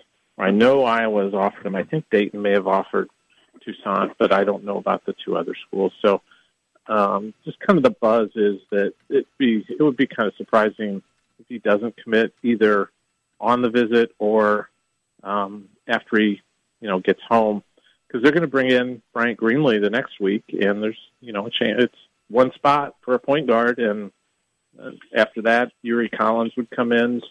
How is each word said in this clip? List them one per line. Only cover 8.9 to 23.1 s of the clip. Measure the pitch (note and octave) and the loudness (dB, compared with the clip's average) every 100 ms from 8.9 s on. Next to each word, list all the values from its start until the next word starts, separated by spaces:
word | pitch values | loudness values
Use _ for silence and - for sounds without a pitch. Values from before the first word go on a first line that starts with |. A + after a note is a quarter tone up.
| - - | -6 -4
it | C#3 - - | -2 -2 0
be, | C3 A2 G2 | 0 0 -2
it | A#2+ | 0
would | D3+ B2+ | 0 2
be | B2+ | -2
kind | - G#2+ | -2 -4
of | - | -4
surprising | G#2 A2+ G#2+ - G#2+ G2 - _ _ _ | 0 2 2 -2 -6 -8 -12 _ _ _
if | _ | _
he | A#2+ | -6
doesn't | G#2+ G#2 A#2 - | 0 0 -2 -10
commit | - A2+ A2 - | -2 0 0 -2
either | A#2+ A2+ G#2+ G#2 F#2+ _ _ _ _ _ | -2 2 4 2 -2 _ _ _ _ _
on | G#2+ B2 | -2 0
the | B2 | 0
visit | A#2 A2+ A#2 A#2 - | 0 2 2 0 -2
or, | G#2+ A2 G#2 G#2 G2 _ _ _ _ _ | 0 2 2 0 -4 _ _ _ _ _
um, | G2 G#2 G2 G#2 G2 _ - | -8 -6 -6 -10 -20 _ -4
after | A2+ - A2 | -4 0 0
he, | G#2+ G2+ _ _ _ _ | 2 -2 _ _ _ _
you | A2 | -6
know, | F#2+ | -2
gets | F#2+ F#2 - | -2 -2 0
home, | A#2 G#2+ G#2 - _ _ _ _ | 2 2 -2 -8 _ _ _ _
'cause | B2+ | 0
they're | C3 | 2
gonna | D#3+ D#3+ | 2 0
bring | C3+ B2+ | 0 2
in | B2+ B2 B2 _ | 2 0 -8 _
Bryant | A#2 A#2 G#2+ | -4 -4 -2
Greenlee | A2+ C3 D3 G#2+ | -2 2 2 2
the | G2+ | 0
next | A2 - - | -2 -6 -4
week, | G2 G#2 - | -2 -2 -4
and | - G2 G#2 | -2 -2 0
there's, | G#2+ A2+ - _ | -4 -8 -16 _
you | B2 | -12
know, | G#2 A2 | -10 -8
a | |
chance, | - A#2 A2 | -4 -2 0
it's | A#2+ - _ _ _ | 0 -2 _ _ _
one | A2 B2+ | 2 2
spot | - C#3+ D3 C#3+ - | 2 0 2 -2 -10
for | - | -4